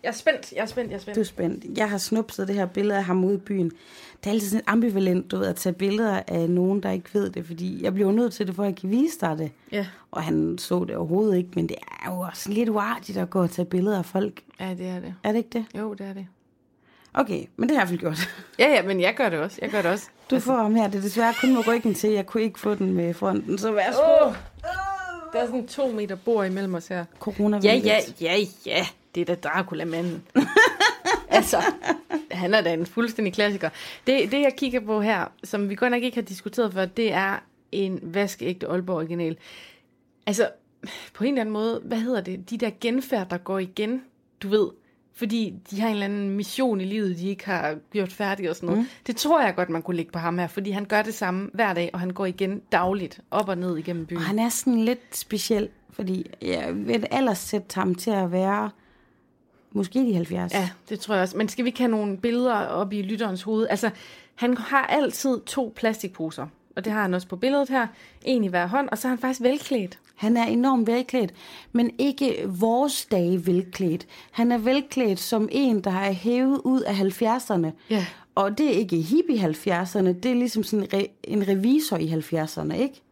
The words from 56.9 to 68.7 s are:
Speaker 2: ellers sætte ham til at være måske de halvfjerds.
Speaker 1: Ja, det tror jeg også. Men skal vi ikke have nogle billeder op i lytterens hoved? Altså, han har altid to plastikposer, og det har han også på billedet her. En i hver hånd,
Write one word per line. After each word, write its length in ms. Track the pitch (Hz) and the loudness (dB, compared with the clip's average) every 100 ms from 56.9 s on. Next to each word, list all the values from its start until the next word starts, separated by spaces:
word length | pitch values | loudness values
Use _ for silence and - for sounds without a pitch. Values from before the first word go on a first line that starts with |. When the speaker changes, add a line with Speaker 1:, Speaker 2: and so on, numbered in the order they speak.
| 233 214 | -2 0
Speaker 2:
ellers 260 | 254 262 190 | 0 2 0
sætte 380 | - 208 185 - | -2 -4 -4 -2
ham 200 | 190 180 | 0 0
til 160 | - | 0
at 200 | 202 180 | 0 0
være 380 | 180 190 202 214 - _ _ _ _ _ _ _ _ _ | 0 0 0 -2 -8 _ _ _ _ _ _ _ _ _
måske 280 | 202 190 254 | -4 -2 0
de 140 | 254 | 2
halvfjerds. 400 | 185 165 175 175 | 2 0 -4 -2
Speaker 1:
Ja, 160 | 190 180 - - | -2 -4 -8 -12
det 100 | 214 | -10
tror 140 | - 202 | -2 0
jeg 60 | |
også. 160 | 180 202 | 0 0
Men 120 | 214 | -4
skal 160 | - 247 | 0 -4
vi 40 | |
ikke 100 | 240 | 0
have 120 | 247 | 0
nogle 260 | 220 208 196 | 0 -2 -2
billeder 380 | 233 240 247 220 | 0 2 2 0
op 380 | 175 165 196 | -2 -2 -2
i 80 | 208 | -4
lytterens 400 | 190 214 220 185 | -4 -4 -4 -4
hoved? 260 | 202 220 226 | -2 0 0
Altså, 200 | 202 226 220 - - - - | 0 0 -4 -18 -20 -20 -2
han 220 | 240 247 | 0 0
har 280 | 214 269 - | 2 2 2
altid 540 | 285 269 226 269 247 - | 2 0 0 -2 -2 -4
to 280 | - 233 - | -4 -4 -2
plastikposer, 720 | 226 220 190 - 160 160 143 _ _ - | -2 -2 -8 -6 -8 -6 -12 _ _ -8
og 100 | 185 | -4
det 80 | |
har 80 | 214 | -2
han 120 | 196 | 0
også 140 | 180 180 | -2 -4
på 80 | 185 | -2
billedet 340 | 247 285 269 | 2 2 2
her. 180 | 262 226 - - - - | 0 -2 -6 -20 -10 0
En 180 | 254 | 0
i 40 | 196 | 2
hver 200 | 180 | 0
hånd, 220 | 175 | 0